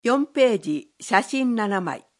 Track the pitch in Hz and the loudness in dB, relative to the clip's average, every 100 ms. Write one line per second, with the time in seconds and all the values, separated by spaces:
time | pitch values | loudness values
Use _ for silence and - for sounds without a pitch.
0 | 233 269 294 - 262 208 - 151 - _ | 0 0 0 2 2 2 -2 -6 -8 _
1 | - 190 - 269 254 226 208 196 175 131 | 0 0 0 -2 -2 0 0 -2 -4 -8
2 | _ | _